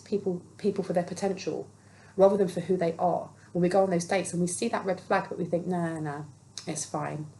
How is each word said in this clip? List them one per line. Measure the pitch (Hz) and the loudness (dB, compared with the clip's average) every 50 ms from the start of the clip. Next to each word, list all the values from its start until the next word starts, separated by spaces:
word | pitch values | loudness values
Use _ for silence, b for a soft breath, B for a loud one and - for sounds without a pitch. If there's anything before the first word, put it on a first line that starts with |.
| - | -8
people, | - 214 196 - 196 175 175 - - - | -4 -4 -2 -2 -2 -4 -4 -6 -12 -12
people | - - 208 196 - 175 | -6 -2 -2 0 0 -2
for | - 180 | -2 0
their | 180 175 | 0 0
potential | 175 180 - - 196 190 185 - - 151 - - - - B B B B B B B B | -2 -2 -4 -2 -2 -2 -2 -4 -6 -4 -6 -6 -8 -14 B B B B B B B B
rather | B 185 196 208 | B 8 8 8
than | 202 196 175 | 6 2 2
for | - 180 | 0 -2
who | 160 - 185 | -2 0 0
they | 175 175 170 165 - | 2 2 0 0 0
are. | 180 175 160 - - - B B B B B | 0 0 0 0 -2 -6 B B B B B
When | 180 175 | 2 2
we | 175 | 4
go | 180 196 190 | 6 4 4
on | 190 | 4
those | 180 170 170 | 4 0 0
dates | - 202 190 175 - - | 0 0 0 0 0 -2
and | 175 | -2
we | 180 175 | -2 -2
see | - - 233 233 | -2 -2 -2 -2
that | - 208 - | -2 -2 -2
red | 190 180 180 | -2 -4 -4
flag, | - - 208 190 180 - | -2 0 0 0 0 0
but | - - | -6 -6
we | 185 | -4
think, | 156 165 170 170 | -2 -2 -2 -2
Nah, | 170 180 175 170 165 165 | 0 -2 -2 -2 -2 -2
nah, | 160 | -4
nah, | 156 151 143 147 151 151 - - - - - - - | -4 -6 -6 -6 -8 -12 -14 -20 -20 -20 -16 -14 -8
it's | - 156 - - | -8 -6 -6 -6
fine. | - - 156 151 147 147 151 151 - - B | -6 -6 -6 -4 -4 -6 -8 -8 -10 -14 B